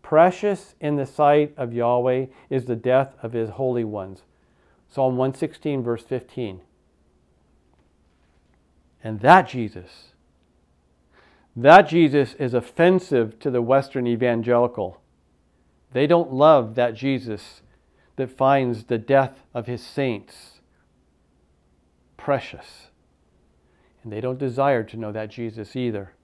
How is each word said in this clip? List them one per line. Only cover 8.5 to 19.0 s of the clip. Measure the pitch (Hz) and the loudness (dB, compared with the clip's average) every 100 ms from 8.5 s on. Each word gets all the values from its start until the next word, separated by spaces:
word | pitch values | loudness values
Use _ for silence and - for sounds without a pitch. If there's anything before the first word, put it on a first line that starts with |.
| _ _ _ _ _ | _ _ _ _ _
And | 113 107 | -12 -4
that | 117 180 - | 4 6 4
Jesus, | 131 107 - 90 - _ _ _ _ _ _ _ _ _ _ _ _ _ _ _ | -6 -10 -10 -20 -20 _ _ _ _ _ _ _ _ _ _ _ _ _ _ _
that | - 127 175 | 0 8 8
Jesus | 190 165 160 143 135 | 8 2 2 2 -2
is | - 131 | -2 -4
offensive | 120 113 - 170 185 180 135 110 - | -4 -4 0 2 2 2 0 0 -4
to | 151 | -4
the | 123 | -2
Western | 117 135 135 139 120 | 2 2 0 -6 -2
evangelical. | 117 123 117 113 120 120 - 92 - _ _ _ _ _ _ _ _ _ | 0 0 -2 0 0 0 -2 -10 -12 _ _ _ _ _ _ _ _ _
They | 123 143 | -4 2
don't | 170 156 | 2 0
love | 131 151 151 113 | 2 6 6 2
that | 113 120 | -2 -2
Jesus | 110 131 131 110 104 - - _ _ _ _ _ - | -2 -4 -4 -6 -12 -14 -20 _ _ _ _ _ -8
that | 131 | -8
finds | - 135 139 127 117 | 0 2 2 0 -4
the | - | -4
death | 117 | -6